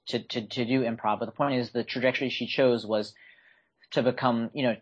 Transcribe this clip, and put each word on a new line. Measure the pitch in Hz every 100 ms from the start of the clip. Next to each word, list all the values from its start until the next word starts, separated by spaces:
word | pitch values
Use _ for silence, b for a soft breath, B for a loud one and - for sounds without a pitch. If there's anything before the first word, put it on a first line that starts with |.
| -
to, | 120
to, | - 123 107
to | 131 117
do | 131
improv, | 113 113 107 104
but | 110
the |
point | - 143 127
is | 120
the | 120
trajectory | 113 127 127 123 127
she | - 117
chose | - 131 117 107
was | 110 104 - b b b b b _ _
to | 147
become, | 165 - 127 117 117
you | 147
know, | 127 104